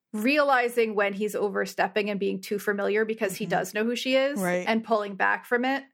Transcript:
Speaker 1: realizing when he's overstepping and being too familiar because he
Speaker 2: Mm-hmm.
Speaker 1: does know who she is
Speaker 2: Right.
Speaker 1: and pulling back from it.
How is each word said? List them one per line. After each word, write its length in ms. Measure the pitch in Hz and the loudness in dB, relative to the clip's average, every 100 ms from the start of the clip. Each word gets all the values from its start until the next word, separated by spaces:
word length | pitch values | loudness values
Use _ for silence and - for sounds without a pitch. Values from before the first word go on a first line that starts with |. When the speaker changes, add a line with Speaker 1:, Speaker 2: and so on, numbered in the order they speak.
| _ | _
Speaker 1:
realizing 840 | 214 233 302 285 254 247 233 226 | -2 2 4 4 4 2 2 2
when 180 | 208 202 | 2 0
he's 220 | 196 208 | 0 -2
overstepping 720 | - 202 196 196 - 190 214 208 | 0 -2 -2 -2 0 0 0 -2
and 100 | 202 | -2
being 220 | 196 196 | -2 -4
too 180 | - 208 | -4 -4
familiar 460 | 214 202 196 208 | -2 -2 0 0
because 320 | 220 220 202 180 | 0 -2 -4 -4
he 80 | |
Speaker 2:
Mm-hmm. 60 | 190 | -2
Speaker 1:
does 240 | 175 - | -2 -2
know 100 | 208 | -2
who 100 | 233 240 | -2 -2
she 200 | 262 262 | 0 2
is 220 | 269 285 | 2 0
Speaker 2:
Right. 240 | 180 180 190 | 0 0 0
Speaker 1:
and 160 | 226 | -2
pulling 340 | 226 220 202 190 | 2 0 0 0
back 280 | 202 202 | 2 2
from 200 | - 240 | 0 -2
it. 200 | 254 269 - | 0 -2 -6